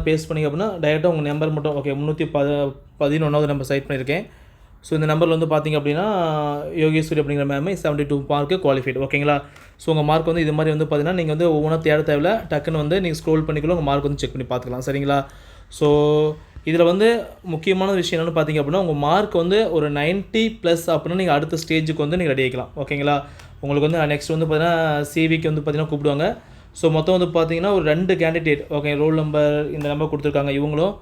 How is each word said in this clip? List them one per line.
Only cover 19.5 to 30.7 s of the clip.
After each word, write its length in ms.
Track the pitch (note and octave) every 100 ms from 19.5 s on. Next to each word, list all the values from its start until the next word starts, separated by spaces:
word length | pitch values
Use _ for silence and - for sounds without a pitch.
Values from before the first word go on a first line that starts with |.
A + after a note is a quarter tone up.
| G3+ G#3+ D#3+
ஒரு 80 | D3 D3
நைன்ட்டி 460 | D3+ G3 F#3 A3 A3 A3
ப்ளஸ் 260 | E3+ E3 E3+
அப்படின்னா, 280 | D#3+ D#3+ F#3
நீங்க 120 | F3+ D3
அடுத்த 240 | D#3 D#3+
ஸ்டேஜுக்கு 420 | - D#3+ D#3 D#3 D3
வந்து 140 | F3+
நீங்க 100 | E3 C3
ரெடி 100 | C3
ஆயிக்கலாம், 260 | B2+ - -
ஓகேங்களா? 340 | C3+ C#3+ C#3+ C#3+ C#3 - - -
உங்களுக்கு 240 | C#3 C#3+ D3+
வந்து 200 | E3 D3+
நெக்ஸ்ட் 220 | D3 - D#3+
வந்து 120 | D#3+
பார்த்தீங்கன்னா, 560 | D#3 E3+ E3 D#3+ D3 C#3+
சி 100 | E3+ D#3+
விக்கு 200 | D#3+ D#3+
வந்து 100 | D3+
பார்த்தீங்கன்னா 300 | D3+ D3 D#3
கூப்பிடுவாங்க. 360 | D3 D3 C#3+ F#3 A#3+ - - - -
So, 60 | E3
மொத்தம் 200 | D#3 D#3+ F#3
வந்து 100 | F3
பார்த்தீங்கன்னா, 360 | E3+ D#3+ E3 F#3+ G3
ஒரு 80 | D#3
ரெண்டு 220 | D#3 F#3 F3
கேண்டிடேட், 400 | E3 E3 D#3+ C#3+ - D3
ஓகே, 140 | D3 C#3+
ரோல் 180 | D3+ D#3+
நம்பர், 360 | D3+ D3+ D3 D3 D3 D3+
இந்த 100 | D3
நம்பர் 180 | D3 D#3
கொடுத்துருக்காங்க 420 | D3+ D3 C#3+ C#3+ C#3
இவங்களும். 360 | D3